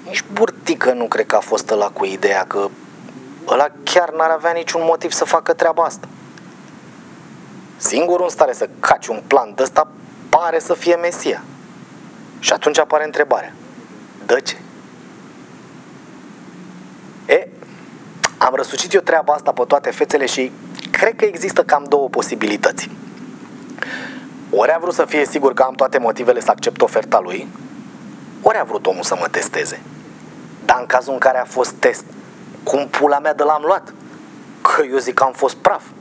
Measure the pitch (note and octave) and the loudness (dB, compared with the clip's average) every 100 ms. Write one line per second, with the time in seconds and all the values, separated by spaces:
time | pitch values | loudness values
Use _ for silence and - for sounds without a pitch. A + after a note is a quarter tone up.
0 | - - - G3+ A3 - - C#3+ B2 B2 | -6 -8 -6 0 0 0 -4 0 2 2
1 | A2+ - G#2+ G#2+ - G#2+ - G#2+ G2+ F2+ | 0 0 2 2 2 -2 2 2 0 -2
2 | G2 F#2+ G2+ F#2+ F#2 - G2 - - - | -4 0 0 2 0 -2 -4 -6 -20 -20
3 | - - - - - B2 D3 - - F3+ | -20 -18 -18 -14 0 2 2 0 2 2
4 | E3+ D#3 D#3+ D#3+ E3 E3+ E3 E3+ E3 D#3+ | 2 2 2 2 0 0 -2 0 2 2
5 | E3+ - D#3 E3 - D#3+ E3 D#3+ D#3+ - | 0 -2 2 2 2 2 2 2 0 -2
6 | - - - - - - - - - - | -16 -18 -20 -20 -20 -20 -20 -20 -20 -20
7 | - - - - - - - - - A#2 | -20 -20 -20 -20 -20 -20 -20 -6 -2 0
8 | F3 F3 F3+ - C#3+ A#2 G#2 - - - | 2 2 0 4 2 4 -4 -2 2 2
9 | - A2 - D3 G3 - C3+ - D#3 - | 0 -8 2 2 2 -2 2 2 0 -4
10 | - - - - E3+ D#3+ - E3+ F3 E3+ | -20 -20 2 2 4 0 0 0 2 2
11 | F3 F3 D3+ - - - - - - - | 2 -2 -4 -4 -8 -20 -20 -20 -20 -20
12 | - - - - - - D3+ D3+ D3+ D3+ | -20 -20 -20 -6 0 2 4 2 2 2
13 | D3+ D3 C#3+ A#2 - - - - - - | 0 -2 2 0 -2 -16 -20 -20 -20 -20
14 | - - - B2+ - - - - - - | -20 -18 0 0 0 -10 -14 -20 -20 -20
15 | - - - - - - - - - - | -20 -20 -20 -20 -20 -20 -20 -20 -20 -20
16 | - - - - - - - - - - | -20 -20 -20 -20 -20 -18 -18 -18 -20 -20
17 | - - - D3+ G3+ - - - - - | -20 -18 2 2 2 -12 -20 -20 -20 -20
18 | - - - - C3 C3 C3 C3+ F3+ F#3+ | -20 -8 -8 0 2 2 -4 -4 0 0
19 | - D#3+ D3 D3 C3+ B2+ B2 C#3+ F3 - | 4 2 2 0 0 -2 2 2 0 -2
20 | D3 D3 C3 - B2+ - - - - - | 0 2 0 -2 -4 -6 -16 -14 -8 0
21 | G#3+ A3+ G#3+ E3+ F#3 - D#3+ D3 C#3+ D3 | 0 2 -2 0 -2 0 2 2 4 2
22 | C3+ B2+ G#2+ A2+ G#2+ G#2 - - - - | 2 -2 -2 -2 -2 0 0 -2 -8 -12
23 | - - - - - - - - - - | -18 -16 -18 -18 -18 -18 -16 -12 -10 -10
24 | - - - - - G2 A#2+ E3 F3 E3+ | -10 -14 -16 -18 -2 2 4 2 0 0
25 | D3+ D3+ C#3 D3+ C3+ A#2 C3 C3 C3+ C#3 | 2 2 0 2 2 4 2 4 2 2
26 | A#2 A2 A#2+ A#2 A2+ G#2 - - A#2 A2+ | 0 0 2 2 4 2 0 2 2 2
27 | G#2+ G#2+ F2+ F#2+ - - - - - - | 2 0 0 -8 -10 -14 -16 -16 -18 -18
28 | - - - - G#3 A3 C#3+ G#3 - F3+ | -18 -18 -18 0 2 2 -2 -2 -2 0
29 | F3 F#3 - - - - - - - - | -2 -2 -2 -2 -2 -4 -4 -6 -14 -18
30 | - - - - - - - B2+ B2 B2+ | -18 -20 -20 -20 -20 -12 -2 -2 0 -2
31 | C3 C3 C3 B2+ A#2+ B2+ B2 - B2+ A2 | -2 0 2 0 -4 -2 -2 2 0 0
32 | - - - - - - - C#3 C#3+ - | -10 -18 -20 -20 -20 -12 -4 -2 -2 0
33 | C#3+ C#3+ D#3 D3 D3 D3+ D3+ F#3 - - | 2 2 0 0 2 2 2 0 -2 -20
34 | - - - - - - - - C#3+ C3+ | -20 -20 -20 -20 -20 -14 -4 -2 0 0
35 | B2 A#2+ C3+ B2 C3+ - F#3 G3 - - | -2 0 0 0 -2 2 0 0 -6 -20